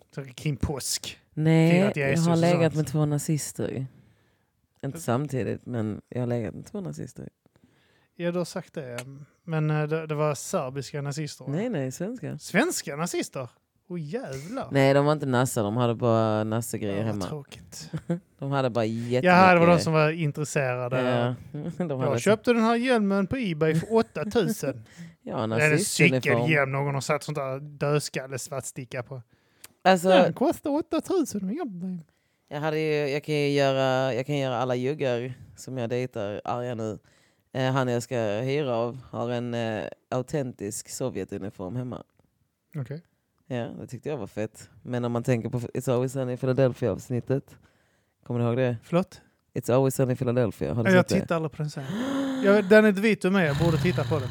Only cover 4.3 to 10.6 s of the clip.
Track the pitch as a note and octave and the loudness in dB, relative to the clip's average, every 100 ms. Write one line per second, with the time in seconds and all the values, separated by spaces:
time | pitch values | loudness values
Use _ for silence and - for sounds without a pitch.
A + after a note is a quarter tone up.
4.3 | _ _ _ _ _ C#3 B2 - A#2 D3 | _ _ _ _ _ -10 -8 -2 -2 -2
5.3 | C3 A2 A2 - A#2+ G#2+ G2+ - A#2+ B2 | -4 -4 -6 -6 -4 -4 -6 -8 -6 -4
6.3 | A#2+ G#2 - - G#3 E3 D3+ - - - | -2 -4 -8 -12 -10 -10 -10 -12 -12 -16
7.3 | - _ _ _ _ _ _ _ - F3 | -18 _ _ _ _ _ _ _ -8 -4
8.3 | F3 E3+ F#3 - - C3 A#2+ C3 C#3 D3 | -2 -4 -8 -12 -12 -10 -10 -12 -16 -20
9.3 | _ - D#3+ D3+ D3+ D3+ D#3+ D#3+ D3+ D3+ | _ -6 -2 0 0 0 -2 -4 -2 0
10.3 | C#3+ - F#3+ | -2 -4 -4